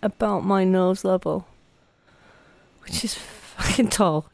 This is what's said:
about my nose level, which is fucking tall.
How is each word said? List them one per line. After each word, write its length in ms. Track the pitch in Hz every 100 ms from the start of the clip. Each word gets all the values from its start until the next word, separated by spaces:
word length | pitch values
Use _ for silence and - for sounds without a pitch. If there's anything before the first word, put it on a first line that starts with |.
about 420 | 214 - 214 196
my 200 | 190 196
nose 400 | 185 185 185 190
level, 420 | 190 185 - 165 - - _ _ _ _ _ _ - - _ _ _ _
which 220 | - -
is 100 | 226
fucking 760 | - - - - - - 214 233
tall. 380 | - 190 156 -